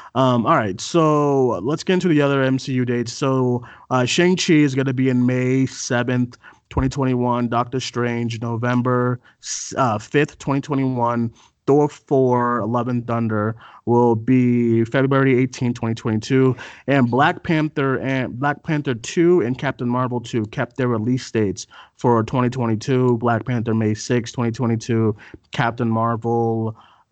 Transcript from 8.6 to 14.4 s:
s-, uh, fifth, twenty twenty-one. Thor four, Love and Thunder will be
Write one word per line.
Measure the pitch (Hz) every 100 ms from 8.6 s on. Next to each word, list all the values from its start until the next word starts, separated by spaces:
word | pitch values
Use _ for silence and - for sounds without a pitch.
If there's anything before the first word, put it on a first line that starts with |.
| 123 123 123 123 123 123 _ _
s-, | - - - -
uh, | 127 107
fifth, | - 147 147 -
twenty | - 139
twenty-one. | 135 135 131 127 117 117 117 - _ _ -
Thor | 147 147
four, | - - 135 127 123 120 120 104
Love | 120 120
and | 123 117
Thunder | 117 113 107 107 110 - - -
will | 120 120 113
be | 113 127